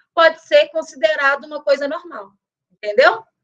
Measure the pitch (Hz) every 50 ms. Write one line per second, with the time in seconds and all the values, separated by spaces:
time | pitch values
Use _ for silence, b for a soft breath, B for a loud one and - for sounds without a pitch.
0 | b _ _ 349 330 320 320 - _ - 320 294 311 311 311 320 311 311 - 269
1 | 285 311 311 294 285 277 277 277 277 302 302 285 294 294 277 269 285 277 302 349
2 | 349 339 294 220 202 202 _ _ _ _ _ _ _ _ 180 _ - 208 208 220
3 | 277 339 403 453 - _ _ _